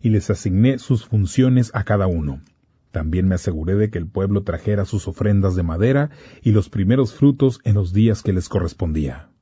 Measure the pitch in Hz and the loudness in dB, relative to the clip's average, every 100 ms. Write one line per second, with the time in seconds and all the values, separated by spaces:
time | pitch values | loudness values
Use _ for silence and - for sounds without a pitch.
0 | 120 107 - 101 - 92 120 131 - 123 | 2 0 0 -4 -2 2 2 0 -2 -2
1 | - 110 95 - 131 127 117 - 101 104 | 0 -2 0 2 2 2 0 -4 -2 0
2 | 95 85 73 67 - _ _ _ _ - | 0 -2 -4 -8 -14 _ _ _ _ -6
3 | 78 87 92 90 - 82 80 98 107 107 | -2 0 0 0 -2 -6 -2 0 0 -2
4 | 82 - 98 101 98 87 - 101 98 101 | -6 -4 -2 -2 -4 -6 -4 -2 -2 -4
5 | - 90 104 101 95 90 85 82 113 135 | -6 -4 0 2 2 0 -2 0 2 2
6 | 147 - - - - 107 92 - 95 127 | -2 -6 -20 -6 2 2 0 -2 2 2
7 | 120 - 143 131 135 120 - 101 90 98 | 0 2 2 4 0 0 0 0 0 2
8 | 113 104 - 92 85 104 80 - 85 78 | 2 0 -2 -2 -2 -4 -4 -4 -4 -2
9 | 71 62 - _ | -4 -8 -18 _